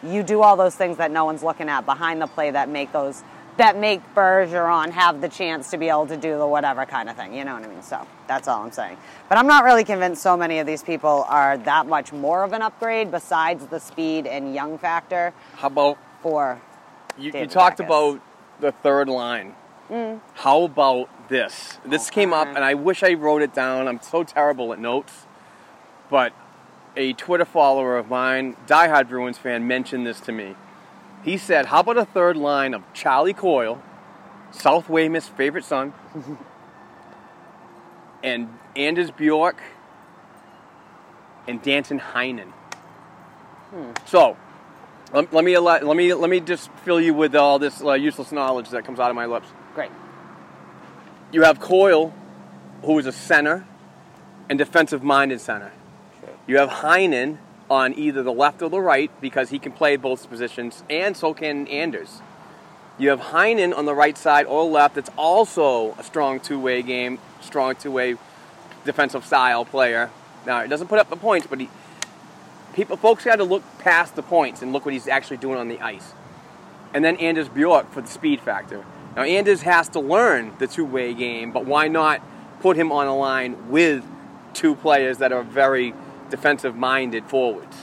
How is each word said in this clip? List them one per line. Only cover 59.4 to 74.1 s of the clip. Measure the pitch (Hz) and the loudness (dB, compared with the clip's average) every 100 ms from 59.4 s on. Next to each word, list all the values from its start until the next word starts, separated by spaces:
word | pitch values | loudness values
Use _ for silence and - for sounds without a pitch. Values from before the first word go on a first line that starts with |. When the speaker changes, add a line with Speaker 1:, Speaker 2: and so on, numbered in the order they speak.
| 127 | -4
Speaker 2:
he | 139 | -6
can | 143 | -10
play | - 151 143 | -2 0 0
both | 135 127 - | -2 -6 -8
positions, | 117 120 - 120 - - | -10 -10 -8 -12 -12 -8
and | 151 190 190 | -4 -4 -2
so | 165 | -4
can | 151 156 143 143 | -4 -6 -6 -6
Anders. | 143 165 110 80 - - - - - - - - - | -6 -6 -6 -12 -18 -20 -20 -20 -20 -20 -20 -20 -2
You | 135 | 0
have | 135 | 0
Heinen | - 160 202 226 180 160 | 0 2 2 4 0 0
on | 147 | -2
the | 143 | 2
right | 147 151 | 2 2
side | 160 147 147 | 2 4 4
or | 147 160 | 0 2
left. | 156 143 147 | 4 4 2
It's | 131 - | -10 -2
also | 156 185 220 - 147 123 110 - | 2 4 4 2 2 2 -2 -8
a | |
strong | - 165 143 131 | -10 -4 -2 -2
two-way | - 139 131 127 | -6 -6 -2 -2
game, | 123 123 123 127 - - | -4 -6 -6 -8 -16 -20
strong | - 151 131 | -8 -4 -2
two-way | 131 147 131 127 120 - - - - - - - | -4 -6 -2 -2 -4 -10 -20 -20 -20 -20 -12 -8
defensive | 147 143 131 - | 0 0 0 0
style | 143 127 120 117 | 2 2 0 -2
player. | 139 123 117 117 - - - 120 | 0 2 2 -4 -8 -20 -16 -6
Now, | 123 | -4
he | 117 | -2
doesn't | 147 180 | -6 0
put | 214 | 2
up | 208 | 2
the | 175 | 0
points, | 202 190 - | 0 0 -2
but | 131 | -10
he, | 127 - - - - - - - - - - | -10 -14 -20 -16 -16 -16 -20 -20 -20 -20 -14
people, | - 214 170 | -6 -4 2
folks | 214 226 | 2 4
gotta | 254 226 190 | 2 0 2
look | 190 - - | -2 -4 -6
past | - 165 170 | 0 2 0